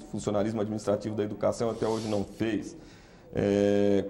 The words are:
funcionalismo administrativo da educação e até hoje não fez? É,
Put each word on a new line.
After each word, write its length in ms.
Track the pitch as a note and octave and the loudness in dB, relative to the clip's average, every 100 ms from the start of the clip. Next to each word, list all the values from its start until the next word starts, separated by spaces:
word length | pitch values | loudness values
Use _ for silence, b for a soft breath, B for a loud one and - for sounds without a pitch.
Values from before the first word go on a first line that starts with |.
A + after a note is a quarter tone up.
| - | -8
funcionalismo 480 | G#2+ G2+ G#2 G#2 A2 | -6 -2 0 0 0
administrativo 560 | G#2 G#2+ G2+ G#2 A2+ G#2+ | -2 -2 0 0 0 -4
da 80 | |
educação 460 | G#2 G#2 G2+ G#2 A#2 | -4 0 -2 0 -2
e 20 | |
até 160 | A2 A2 | 0 -2
hoje 220 | A2 A2 | -2 -2
não 140 | G#2 F#2+ | -2 -4
fez? 500 | - A2+ G2+ - - B B B B B | -2 -2 0 -4 -12 B B B B B
É, 760 | - G2+ G2+ G2+ G2+ G2+ G2 F#2+ | 0 2 4 4 4 4 2 0